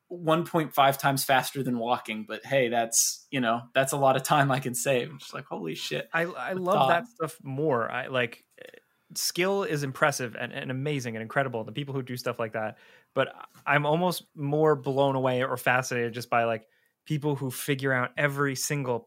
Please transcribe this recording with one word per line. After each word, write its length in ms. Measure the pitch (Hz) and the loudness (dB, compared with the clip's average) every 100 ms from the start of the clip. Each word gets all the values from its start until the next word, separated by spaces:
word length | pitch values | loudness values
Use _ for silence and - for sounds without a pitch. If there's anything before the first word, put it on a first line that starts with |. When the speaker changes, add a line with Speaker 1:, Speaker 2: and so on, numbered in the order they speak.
| - | -14
Speaker 1:
one 360 | 180 160 160 170 | -4 2 2 2
point 260 | 170 147 | 0 0
five 260 | - 139 139 | 4 4 4
times 260 | 143 135 | 2 2
faster 380 | - 131 135 139 | 2 2 2 -4
than 140 | 127 120 | -4 -2
walking, 440 | 117 123 - 110 107 | 0 -2 -2 -8 -8
but 160 | 107 - | -10 -2
hey, 220 | 135 120 | 2 2
that's, 580 | 120 117 - - - - | 2 0 2 0 -2 -6
you 80 | 139 | -2
know, 220 | 120 120 - | 0 0 0
that's 180 | 131 135 | 0 2
a 40 | 147 | 4
lot 180 | 135 | 4
of 80 | 131 | 4
time 300 | - 151 139 | 4 4 4
I 80 | 131 | 2
can 120 | 131 | -2
save. 360 | 120 139 127 139 | -4 0 0 -2
I'm 80 | 143 | -10
just 160 | - | -14
like, 120 | 135 135 | -12 -10
"Holy 280 | 175 165 | -8 -8
shit." 340 | 143 - 147 - | -6 -6 -6 -4
Speaker 2:
I, 120 | 165 170 | -4 -4
I 280 | 131 123 | -6 -6
Speaker 1:
The 60 | 185 | -4
Speaker 2:
love 280 | 180 196 165 | 0 4 4
that 160 | 170 233 | 2 0
Speaker 1:
thought. 20 | - 156 | -8 -8
Speaker 2:
stuff 60 | - | -8
more. 480 | 139 135 156 120 - | -8 -2 0 2 0
I, 160 | 123 135 | -4 -2
like, 380 | 131 120 - _ - - - _ _ - | -2 -2 -4 _ -20 -20 -20 _ _ -14
skill 500 | - - - 185 196 | -6 -4 0 0 0
is 180 | 180 151 | 0 -2
impressive 540 | 143 131 156 - 120 - | -4 0 0 0 -6 -8
and, 140 | 120 | -8
and 180 | 139 143 | -8 -6
amazing 460 | 131 143 143 120 110 | -4 -2 -4 -4 -6
and 60 | |
incredible, 420 | 113 143 135 117 | -4 -2 0 -2
the 80 | 113 | -6
people 220 | 113 143 | -8 -6
who 80 | 139 | -6
do 140 | 123 123 | -6 -6
stuff 220 | 127 117 | -4 -4
like 140 | 113 | -4
that. 240 | 113 107 - - - _ | -4 -6 -8 -20 -20 _
But 200 | 135 131 - - - - | -2 0 -2 -18 -6 2
I'm 180 | 147 147 | 4 4
almost 380 | 165 180 165 - - | 2 2 -2 -8 -8
more 400 | 143 151 156 143 | -2 4 4 4
blown 400 | 139 131 139 135 | 2 2 4 4
away 260 | 131 127 | 2 2
or 140 | 131 127 | 0 0
fascinated 560 | 131 123 127 123 117 | 2 2 2 -2 -2
just 180 | 120 117 | -4 0
by, 140 | 120 | 2
like, 220 | 117 113 - _ _ _ | 2 0 -6 _ _ _
people 300 | - 156 147 139 | -6 -2 0 -2
who 140 | 135 | -4
figure 420 | - - 135 135 | -6 -4 -2 0
out 180 | 127 123 - | 0 0 0
every 380 | 147 139 143 131 | 0 0 -2 -2
single 500 | - 147 127 117 | -2 -2 -2 -4